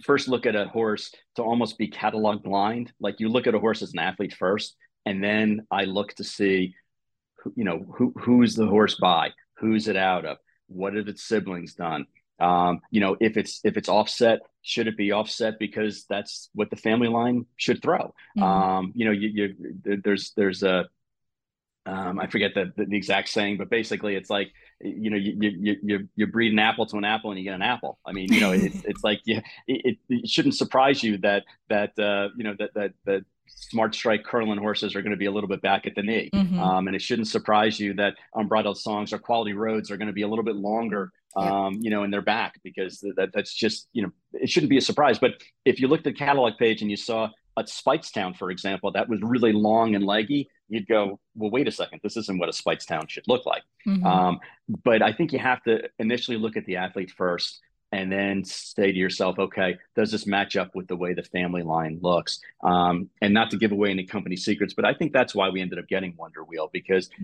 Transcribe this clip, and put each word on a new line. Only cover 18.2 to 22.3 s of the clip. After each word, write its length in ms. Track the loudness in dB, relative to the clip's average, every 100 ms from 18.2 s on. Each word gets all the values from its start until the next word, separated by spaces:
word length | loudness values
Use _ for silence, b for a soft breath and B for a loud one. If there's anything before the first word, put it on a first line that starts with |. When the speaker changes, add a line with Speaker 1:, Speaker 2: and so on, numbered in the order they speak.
| B 0
Speaker 2:
Mm-hmm. 40 |
Speaker 1:
Um, 500 | 2 4 2 2 -2
you 120 | 0 0
know, 60 |
you, 160 | 2 0
you, 260 | -2 -2 -4 -14 -10
there, 140 | -4 -2
there's, 280 | 0 -2 -2 0
there's 260 | 0 2
a, 260 | 2 2 0 _ _ _ _ _ _ _ _ _ -10
um, 320 | -6 -4 -4
I 100 |
forget 240 | -2